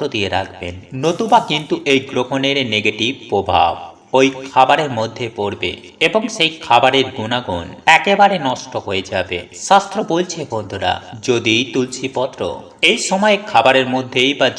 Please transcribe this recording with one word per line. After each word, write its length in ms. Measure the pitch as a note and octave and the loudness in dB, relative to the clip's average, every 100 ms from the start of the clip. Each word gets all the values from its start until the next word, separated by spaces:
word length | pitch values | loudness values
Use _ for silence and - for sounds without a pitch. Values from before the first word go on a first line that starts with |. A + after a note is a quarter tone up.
| D3 | -6
দিয়ে 220 | A2+ F#2+ | -4 -2
রাখবেন, 440 | F#2 F#2+ F#2 F2 F2+ - C3 | -2 -4 -10 -12 -12 -12 -4
নতুবা 360 | D3+ F3 A3 A3+ - | -2 -2 2 2 2
কিন্তু 280 | D3+ D3 E3 - | -4 -2 -2 2
এই 160 | C#3 - | 2 2
গ্রহণের 520 | B2+ B2 C3+ C#3 C#3 B2 | -4 -2 -2 0 0 0
নেগেটিভ 440 | G#2+ G#2 G#2+ A2+ C3+ A2 | 0 0 0 -2 -4 -4
প্রভাব 460 | G2+ F#2+ F2 E2+ E2 E2+ - _ | -2 2 2 2 0 -10 -20 _
ওই 140 | C3 C3+ C3+ C3+ | 2 2 0 0
খাবারের 460 | C3 C3+ D3 D3+ | 4 4 4 0
মধ্যে 340 | A2+ A2+ A2 A#2 - | -4 -4 -6 -8 -4
পড়বে 360 | G2+ G2 F2 - - - | -6 -4 -6 -6 -14 0
এবং 220 | E3 A3 A#3 | 2 2 -2
সেই 220 | - D#3+ D#3 | 0 -2 -2
খাবারের 480 | - B2 B2+ C3+ A#2 | 2 4 6 4 0
গুণাগুণ 540 | - A2 B2 B2 F2 E2+ - - D#3+ | -4 -4 -4 -4 -6 -8 -2 4 4
একেবারে 400 | G3+ G3+ G3+ F#3+ | 4 4 4 4
নষ্ট 340 | C#3 A#2+ - A2+ | -2 -4 -6 -8
হয়ে 260 | G2+ G2 G2 | -4 -4 -2
যাবে। 260 | G2 F#2 F2 F2 - - | -4 -4 -6 -8 -14 2
শাস্ত্র 300 | F#3+ G3 - - | 2 2 -4 -2
বলছে 300 | E3 F3+ E3 C#3 | -2 -2 -8 -8
বন্ধুরা, 440 | A2+ G#2 G2+ F#2 F2 - A2+ | -8 -8 -4 -2 -2 -8 -6
যদি 320 | A2+ A#2 A2 A2 C3 | -2 0 2 0 0
তুলসী 360 | C3+ B2+ - C3 | -2 -4 -6 -6
পত্র 320 | C3 C3 - F2+ - F#2+ - | -4 -4 -4 -8 -8 -14 0
এই 180 | E3 A#3+ - | 2 2 -2
সময় 280 | F#3+ G#3+ G3+ - | 2 2 2 2
খাবারের 420 | A#2 B2+ C3 B2 | 4 6 4 2
মধ্যেই 420 | B2+ B2+ B2+ C3 | -2 -2 0 0
বা 140 | C#3+ C3 | 2 0